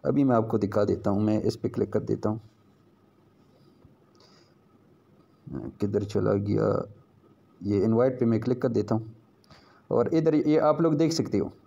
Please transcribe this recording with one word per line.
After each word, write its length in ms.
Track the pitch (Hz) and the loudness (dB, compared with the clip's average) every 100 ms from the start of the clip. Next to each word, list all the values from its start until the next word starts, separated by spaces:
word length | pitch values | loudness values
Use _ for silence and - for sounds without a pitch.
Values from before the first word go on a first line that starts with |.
अभी 200 | 143 127 | 0 0
मैं 120 | 139 120 | 2 2
आपको 220 | 113 110 | 2 -2
दिखा 260 | 98 107 | 0 0
देता 260 | 104 95 104 | 0 0 -2
हूँ, 120 | 101 | 0
मैं 180 | 107 107 | 0 0
इस 140 | 110 - | -2 -4
पे 140 | 110 | -6
क्लिक 220 | - 101 | -4 -4
कर 60 | 110 | -4
देता 300 | 107 110 107 | -4 -4 -4
हूँ, 120 | 107 - _ _ _ _ _ _ _ _ _ _ _ _ _ - _ _ _ - _ _ _ _ _ _ _ _ _ _ _ - - - - | -6 -12 _ _ _ _ _ _ _ _ _ _ _ _ _ -20 _ _ _ -20 _ _ _ _ _ _ _ _ _ _ _ -14 -12 -12 -6
किधर 220 | 104 104 | -4 -4
चला 300 | 101 104 104 | -2 -2 0
गया, 400 | 101 101 107 104 104 - - _ _ _ _ _ _ | 0 0 -2 0 -2 -6 -16 _ _ _ _ _ _
ये 220 | 98 101 | -4 -2
इनवाइट 360 | 107 113 131 131 | 0 2 0 0
पे 60 | 117 | 0
मैं 140 | 110 | 0
क्लिक 220 | 113 123 | -2 -2
कर 80 | 131 | -2
देता 260 | 113 101 110 | -2 -2 -4
हूँ। 200 | 110 - _ _ _ - _ _ _ | -4 -20 _ _ _ -20 _ _ _
और 200 | - 120 | 0 2
इधर 220 | 160 156 151 | 2 4 4
ये 220 | 147 151 | 6 4
आप 220 | 151 151 | 4 4
लोग 140 | 165 151 | 2 2
देख 160 | 160 | 2
सकते 260 | 160 120 101 | 0 0 0
हो, 140 | - - | -2 -8